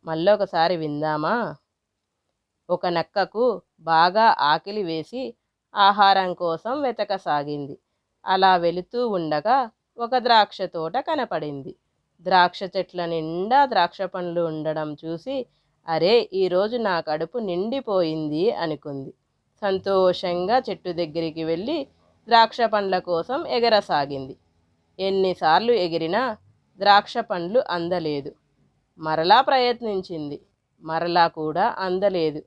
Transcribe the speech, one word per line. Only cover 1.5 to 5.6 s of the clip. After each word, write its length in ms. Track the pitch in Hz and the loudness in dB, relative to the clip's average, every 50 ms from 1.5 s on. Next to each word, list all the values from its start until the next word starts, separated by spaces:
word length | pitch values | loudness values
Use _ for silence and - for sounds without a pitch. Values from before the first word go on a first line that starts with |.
| 147 _ _ _ _ _ _ _ _ _ _ _ _ _ _ _ _ _ _ _ _ _ _ - | -8 _ _ _ _ _ _ _ _ _ _ _ _ _ _ _ _ _ _ _ _ _ _ -4
ఒక 160 | 180 175 - | -4 -2 -2
నక్కకు 760 | 180 170 170 160 _ _ 202 185 - - 208 247 254 202 180 _ _ _ _ | -2 -2 -2 -2 _ _ -2 -2 -2 -2 0 0 0 0 -2 _ _ _ _
బాగా 560 | 160 160 160 160 170 180 185 220 226 226 - - | -4 0 4 4 4 4 4 4 4 4 4 4
ఆకలి 440 | 139 143 156 160 _ 196 208 214 196 | 2 2 2 0 _ -6 -6 -4 -4
వేసి 520 | 165 160 160 151 - - 254 262 233 - _ _ _ _ _ | -2 -4 -4 -6 -6 -8 -8 -8 -8 -10 _ _ _ _ _